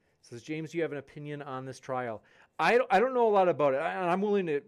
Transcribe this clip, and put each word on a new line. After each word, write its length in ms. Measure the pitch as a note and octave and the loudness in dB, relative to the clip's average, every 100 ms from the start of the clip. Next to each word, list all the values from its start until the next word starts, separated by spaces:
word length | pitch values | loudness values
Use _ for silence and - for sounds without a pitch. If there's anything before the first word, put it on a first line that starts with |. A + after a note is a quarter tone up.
| _ _ | _ _
says, 200 | - A#2+ | -20 -16
"James, 300 | D3+ D#3 D#3+ | -10 -8 -6
do 60 | E3+ | -4
you 60 | |
have 100 | D3+ | -4
an 40 | C#3+ | -6
opinion 440 | C3+ D3+ D3 D3 | -14 -14 -12 -12
on 240 | C#3+ C3 C3 | -10 -10 -12
this 160 | B2+ | -12
trial?" 420 | - B2 B2 G#2+ _ _ _ - | -8 -6 -6 -8 _ _ _ -2
I, 220 | E3 A#3+ - | 2 2 4
I 120 | F#3+ | 2
don't 120 | B3+ | 2
know 140 | B3+ A3+ | 2 4
a 20 | |
lot 200 | G3+ F3+ | 4 4
about 240 | C#3 D3 | 4 2
it. 40 | C3 | 2
I, 300 | E3+ F#3+ F3+ | -2 -2 0
I'm 140 | F#3 | 0
willing 240 | G#3 G3+ E3+ | 0 0 0
to, 160 | C#3+ | -2